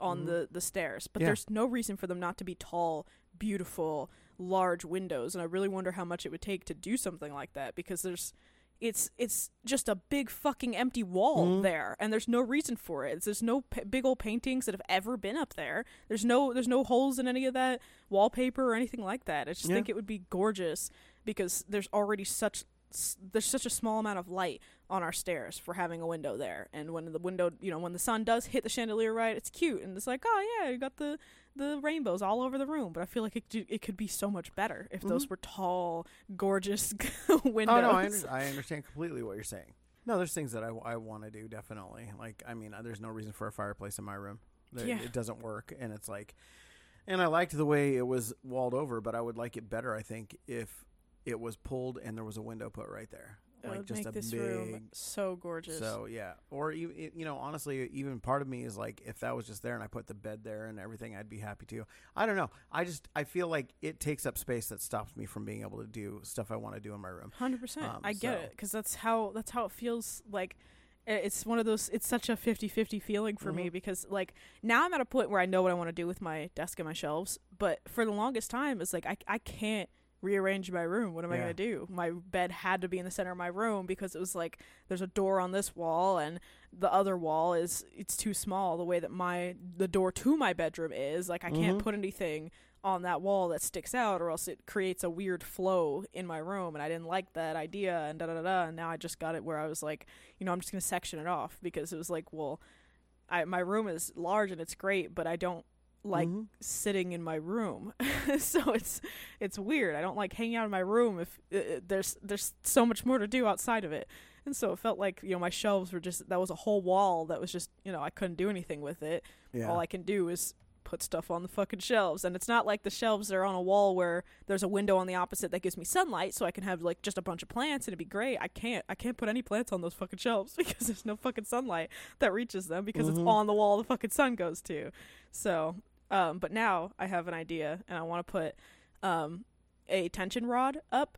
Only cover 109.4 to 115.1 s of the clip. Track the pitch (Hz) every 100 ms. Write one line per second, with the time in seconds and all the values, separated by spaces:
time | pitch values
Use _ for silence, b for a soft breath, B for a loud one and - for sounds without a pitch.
109.4 | 196 208 202 294 196 151 180 196 196 -
110.4 | 233 233 214 190 185 220 240 180 175 -
111.4 | _ 196 123 147 180 196 196 - 202 202
112.4 | - - - 269 233 220 247 262 208 254
113.4 | 226 185 - 226 180 151 - B B B
114.4 | - - 208 180 226 185 196